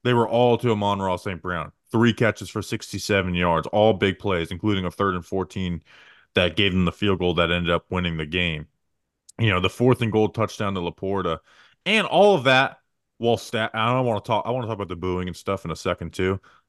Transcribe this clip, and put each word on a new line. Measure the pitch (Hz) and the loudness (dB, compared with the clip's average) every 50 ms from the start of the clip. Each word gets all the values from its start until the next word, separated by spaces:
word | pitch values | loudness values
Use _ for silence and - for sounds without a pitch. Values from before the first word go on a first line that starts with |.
| - | 0
They | 123 123 | 2 2
were | 120 113 - | 4 2 4
all | - 120 123 120 120 113 | 4 4 6 6 4 4
to | - 120 | 2 0
Amon-Ra | 110 104 101 101 101 98 98 95 90 87 | 0 2 0 0 0 0 0 -2 -2 -2
Saint | - 104 92 80 | -4 -6 -8 -8
Brown. | - 90 87 82 73 - - _ _ _ | -8 -6 -6 -6 -6 -8 -12 _ _ _
Three | - 113 120 120 104 | 0 2 4 4 4
catches | - 120 110 104 - 101 - | 4 2 0 0 -2 -6 -10
for | - 107 95 | -8 -8 -6
sixty-seven | - 113 110 - - - 95 - - 104 98 90 90 87 | -6 -8 -10 -8 -10 -10 -8 -2 0 2 2 2 0 0
yards, | 87 87 87 85 80 78 - | 0 2 2 2 0 -2 -2
all | - 104 107 110 104 | 2 4 4 4 4
big | 90 101 98 92 - | 4 2 0 0 -2
plays, | - 104 92 85 85 - | -4 -2 -2 -2 -2 -4
including | 95 85 - 107 101 95 92 | -6 -4 -2 -2 -2 -2 -4
a | 87 | -4
third | - - 101 98 90 | -4 -2 -2 0 -2
and | 90 85 | -2 -6
fourteen | - 98 95 92 - - 98 92 90 87 80 - _ - - - - - _ _ _ - | -6 -6 -6 -6 -6 -6 -6 -6 -4 -6 -6 -10 _ -20 -20 -20 -20 -20 _ _ _ 0
that | 98 90 87 82 | 2 2 2 2
gave | - 101 98 | 0 0 2
them | 90 92 90 | 2 2 2
the | 85 | 0
field | - - 101 101 95 85 | 0 0 0 0 0 2
goal | 90 90 85 | 0 0 2
that | 85 85 82 | 2 2 2
ended | 87 87 87 85 | 2 0 0 0
up | 85 82 - _ | 0 0 -2 _
winning | 92 90 90 87 82 80 | -4 -4 -2 -2 -4 -6
the | 78 | -6
game. | 76 82 90 90 85 78 76 80 - _ _ _ _ _ _ _ _ _ _ _ - - - | -4 -4 -2 -2 -2 -4 -6 -10 -14 _ _ _ _ _ _ _ _ _ _ _ -18 -6 -2
You | 117 110 | 0 2
know, | 92 90 | 2 2
the | 92 92 | 0 -2
fourth | - - 120 127 123 - | -2 2 2 2 2 2
and | 120 110 | 0 0
goal | 98 110 107 104 | 0 0 0 0
touchdown | - 113 107 98 - - 110 98 98 | 0 -2 -4 -4 -4 -6 -6 -6 -4
to | 92 | -4
Laporta, | 87 85 - _ 98 95 98 98 90 85 80 78 - _ _ _ _ _ _ _ _ | -6 -6 -8 _ -6 -6 -4 -4 -2 -4 -4 -6 -8 _ _ _ _ _ _ _ _
and | 185 214 220 185 - | -2 -2 -2 -2 0
all | - 170 202 208 196 | 2 4 6 6 4
of | 151 117 | 4 4
that | 135 131 131 135 - - - _ _ _ _ _ _ _ - | 4 4 4 4 2 -2 -8 _ _ _ _ _ _ _ -2
while | 113 117 117 104 | 0 0 0 0
Sta-, | - - - 110 110 - | -2 -4 -4 -4 -4 -2
I | - 113 110 120 127 | -2 -2 0 0 0
don't | 131 127 | 0 0
wanna | 120 110 101 | 0 -2 -2
talk, | - - 113 101 - 113 | -2 -2 -2 -2 0 -2
I | |
wanna | 123 127 117 | -4 -4 -4
talk | 107 113 | -6 -6
about | 98 98 82 | -6 -6 -8
the | 90 | -6
booing | 85 90 92 90 90 90 90 | -6 -4 -4 -2 -2 -4 -6
and | 85 - | -8 -8
stuff | - - 98 92 - | -6 -4 -4 -4 -6
in | 82 | -8
a | 78 | -8
second | - - 92 85 - 85 78 - | -4 -4 -4 -4 -4 -6 -8 -4
too. | - 92 95 98 98 - - _ _ _ | -2 0 0 0 -2 -6 -12 _ _ _